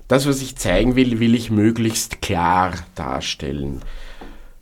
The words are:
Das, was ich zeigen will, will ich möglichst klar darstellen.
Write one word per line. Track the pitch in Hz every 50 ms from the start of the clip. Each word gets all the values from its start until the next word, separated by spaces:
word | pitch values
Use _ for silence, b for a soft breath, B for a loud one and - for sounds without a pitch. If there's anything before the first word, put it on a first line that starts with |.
| b b
Das, | 127 139 139
was | 147 139 131 135
ich | 120 -
zeigen | - - 104 87 95 110 127 123
will, | 127 131 123 117 110
will | 117 113 117
ich | 123 117 -
möglichst | 113 104 104 113 113 117 113 113 110 - - - - -
klar | - - 101 85 85 85 90 92 92 92 92 90 - - -
darstellen. | - 80 65 65 71 - - - - - 69 71 71 69 69 67 65 - B B B B B B B B B B B B B B B